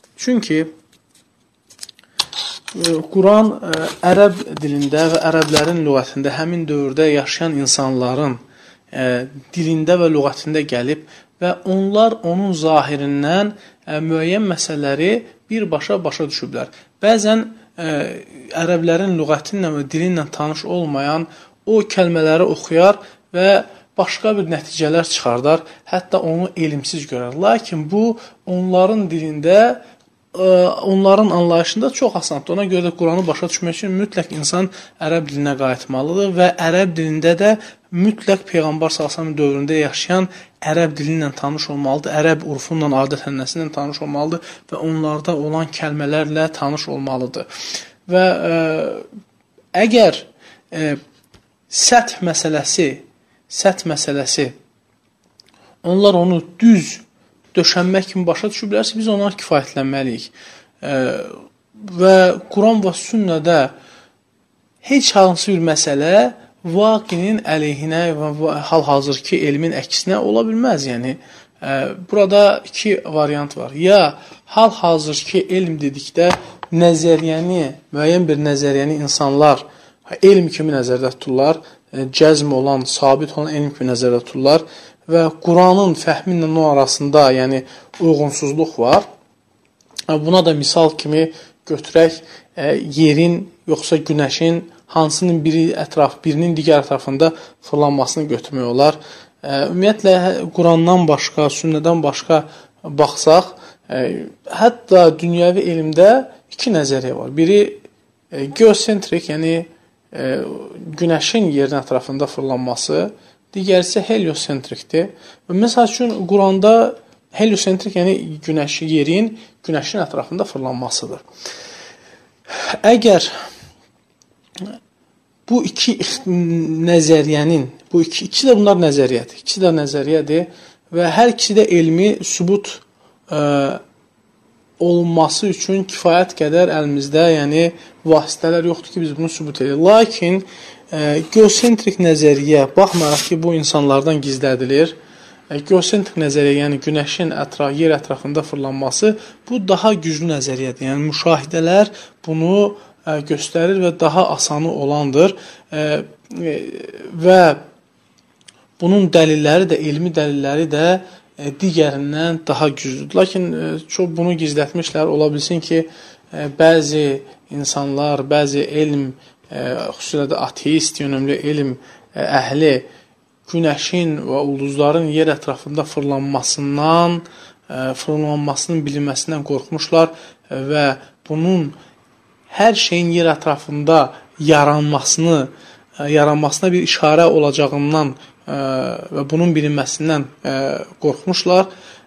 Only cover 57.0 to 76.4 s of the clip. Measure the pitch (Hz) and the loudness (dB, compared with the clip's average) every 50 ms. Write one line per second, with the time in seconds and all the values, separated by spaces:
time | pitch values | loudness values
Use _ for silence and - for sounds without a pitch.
57 | - _ _ _ _ _ _ _ _ _ - 190 170 - - 185 175 185 190 190 | -18 _ _ _ _ _ _ _ _ _ -2 0 0 2 0 0 0 0 0 0
58 | 190 - - 190 180 170 165 - - 214 214 - - 208 202 214 220 214 - 220 | -2 -2 -4 -2 -2 -2 -2 -2 -4 -6 -6 -8 -6 -4 -2 -2 -2 -2 -4 -4
59 | 220 226 208 202 202 202 196 - - - 160 147 131 - - 143 135 135 139 139 | -2 -2 -2 0 -2 -2 -4 -6 -4 -2 -2 -2 -2 -2 -6 -6 -4 -4 -4 -4
60 | 135 131 113 110 - - - - - - - - _ _ _ _ - 143 143 131 | -4 -4 -6 -8 -10 -14 -20 -20 -20 -20 -20 -20 _ _ _ _ -10 -6 -4 -2
61 | 127 123 - - - - - - - - _ _ _ _ _ 214 214 202 180 175 | -2 -2 -4 -6 -8 -12 -14 -18 -20 -20 _ _ _ _ _ -20 -18 -12 -2 2
62 | 180 190 190 190 185 185 170 - - - - 202 202 220 226 214 196 190 175 - | 6 6 8 8 6 6 2 0 -6 -4 -2 2 4 4 4 2 0 -2 -4 -4
63 | - - - 220 208 185 165 160 147 165 170 156 131 127 - - - - - - | -8 -4 -2 -2 0 0 0 0 2 2 2 4 2 0 -4 -10 -20 -20 -20 -20
64 | _ _ _ _ _ _ _ _ _ _ _ _ _ _ _ _ - - 269 285 | _ _ _ _ _ _ _ _ _ _ _ _ _ _ _ _ -4 0 2 2
65 | - - - 202 190 185 175 165 - 208 196 170 165 165 156 151 - 156 143 139 | 2 4 4 6 6 6 4 0 -2 -2 0 0 0 0 0 0 0 0 0 0
66 | 147 160 185 208 240 247 233 - - _ _ _ - 175 165 190 208 220 220 214 | 2 4 4 4 4 4 0 -8 -16 _ _ _ -10 -4 0 2 4 4 2 0
67 | 214 - 185 170 180 202 220 214 - - 156 156 151 151 143 139 151 160 160 165 | -2 -4 -4 -4 -2 -2 -2 -2 -2 -2 -2 -2 -2 -2 -4 -6 -6 -4 -2 -2
68 | 175 170 160 147 151 151 147 151 156 156 151 147 147 - 165 160 143 147 143 139 | 0 -2 -2 -2 -4 -6 -4 -4 -4 -4 -4 -4 -4 0 0 2 2 2 2 2
69 | 139 143 139 131 - - 185 156 - 147 143 143 165 165 143 131 - - - - | 0 -2 -4 -6 -4 -4 -2 -2 0 0 0 0 -2 -2 -4 -6 -6 -6 -6 -6
70 | - 185 190 208 - - 214 226 233 220 220 226 240 254 202 147 139 135 123 117 | -4 -2 -2 -2 0 0 0 0 0 0 0 0 0 0 0 -2 -2 -6 -6 -6
71 | 123 131 131 - - - - - - _ _ _ - 139 139 135 139 - - 190 | -6 -6 -8 -8 -12 -20 -20 -20 -20 _ _ _ -8 -6 -4 -4 -4 -6 -8 -10
72 | 180 - - 208 202 185 196 202 208 202 - - - - - - - 214 196 190 | -10 -4 0 2 2 4 6 6 6 6 4 2 -4 -10 -12 -6 -2 -2 -2 -2
73 | - - 151 156 151 143 147 147 143 143 - - 123 123 135 147 170 180 202 202 | -4 -4 -2 -2 0 0 -2 -4 -6 -8 -8 -10 -12 -10 -6 -2 4 6 6 6
74 | 175 147 - - - - - - _ _ - 220 220 220 - - - 170 165 156 | 6 4 0 -6 -14 -20 -20 -20 _ _ 2 4 4 4 4 2 0 2 2 2
75 | 151 151 151 - - - - 185 - - 185 185 190 170 160 151 147 139 139 139 | 0 -4 -6 -6 -6 -2 -2 -2 -2 0 -2 -2 -2 -2 -4 -4 -4 -6 -6 -6
76 | - - - 165 170 180 180 - | -12 -6 0 2 2 2 2 0